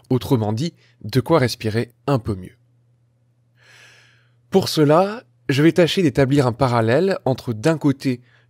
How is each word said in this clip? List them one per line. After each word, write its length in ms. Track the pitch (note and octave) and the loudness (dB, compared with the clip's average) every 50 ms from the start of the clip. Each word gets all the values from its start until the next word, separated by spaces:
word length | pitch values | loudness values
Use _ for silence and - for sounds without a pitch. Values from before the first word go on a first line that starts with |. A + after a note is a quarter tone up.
| _ - | _ -4
Autrement 420 | C3 A#2+ - - C#3 A2 G#2+ G#2 A2 | -4 -2 -2 0 -2 0 0 -2 -4
dit, 220 | A2+ E3 E3+ - _ _ _ _ _ - | -4 -4 -6 -8 _ _ _ _ _ -10
de 180 | G#2+ - C3 | -4 -2 -2
quoi 180 | - - E3 D3+ | 0 2 2 2
respirer 540 | C3 A2+ - - - G#2+ G2+ A#2 B2 - _ _ - | 2 0 -4 -4 -6 -4 -2 -4 -4 -6 _ _ -4
un 140 | D3 C#3 A#2+ | -2 -2 -2
peu 160 | - - G2+ | -2 -4 -8
mieux. 220 | F#2 F2+ - - _ _ _ _ _ _ _ _ _ _ _ _ _ _ _ _ _ _ _ _ _ _ - - - - - - _ _ _ _ _ _ _ _ _ _ - | -8 -10 -18 -20 _ _ _ _ _ _ _ _ _ _ _ _ _ _ _ _ _ _ _ _ _ _ -20 -20 -20 -20 -20 -20 _ _ _ _ _ _ _ _ _ _ -2
Pour 180 | - F#3+ - - | 0 0 0 0
cela, 540 | - D#3 D3 C#3+ D3+ F3 G3 G3+ G#3+ A#3+ - _ _ _ _ - | 0 2 4 4 4 4 2 0 -4 -12 -16 _ _ _ _ -4
je 140 | B2 C3+ D3+ | 0 4 4
vais 80 | E3 | 4
tâcher 320 | D#3 F#3 E3+ D3 - G3 F3 | 4 4 2 2 2 0 0
d'établir 420 | C#3+ - C#3+ C3+ B2+ C#3+ C#3+ B2 | 0 2 2 0 2 2 2 2
un 80 | B2 A#2 | 0 0
parallèle 640 | - C#3 B2 A#2+ A#2 A2 A2 A#2+ D#3 F#3+ G3 F#3 - - | 0 -2 0 0 0 0 2 2 0 0 0 -2 -2 -4
entre, 280 | B2+ B2+ - - B2 A2 | -4 -4 -4 -6 -8 -6
d'un 260 | G#2+ A#2 D#3+ E3 D3 | -2 -2 -2 -2 0
côté, 420 | - C#3+ C3+ - - C3+ B2 A#2+ _ _ _ _ _ | 0 -2 -2 -2 -4 -6 -6 -6 _ _ _ _ _